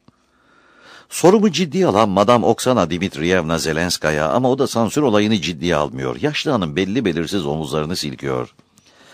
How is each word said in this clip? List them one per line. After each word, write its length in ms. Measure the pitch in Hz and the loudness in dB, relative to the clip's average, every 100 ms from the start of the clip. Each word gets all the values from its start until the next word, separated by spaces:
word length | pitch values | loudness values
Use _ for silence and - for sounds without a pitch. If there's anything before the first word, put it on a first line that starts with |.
| _ _ _ _ _ _ _ _ - - - | _ _ _ _ _ _ _ _ -20 -20 -14
Sorumu 420 | - 165 214 208 | 2 6 6 4
ciddiye 360 | 147 175 185 170 | 0 -2 0 2
alan 220 | 101 110 | 4 4
Madame 360 | 95 104 120 90 | 4 4 4 4
Oksana 440 | 110 127 120 82 | 2 2 2 0
Dmitriyevna 680 | 87 92 67 82 92 80 82 | -2 -4 -4 0 0 0 -2
Zelenskaya 720 | 80 78 87 - 78 76 78 | -2 -2 -2 -2 -2 0 0
ama 200 | 120 127 | 0 0
o 100 | 135 | 0
da 80 | 127 | -2
sansür 340 | 117 110 147 | 0 -2 0
olayını 400 | 143 104 104 107 | 2 2 2 0
ciddiye 340 | 78 78 85 76 | -2 -4 -2 0
almıyor. 420 | 73 65 65 62 | -2 -4 -6 -4
Yaşlı 300 | 147 147 156 | -4 -4 -2
hanım 240 | 123 82 76 | -2 -2 -2
belli 300 | 95 120 104 | -2 -2 -2
belirsiz 400 | 82 80 98 71 | -2 -4 -4 -4
omuzlarını 500 | 78 71 76 76 90 | -4 -4 -4 -4 -6
silkiyor. 600 | 76 62 67 64 60 _ _ _ _ _ _ | -8 -8 -6 -6 -8 _ _ _ _ _ _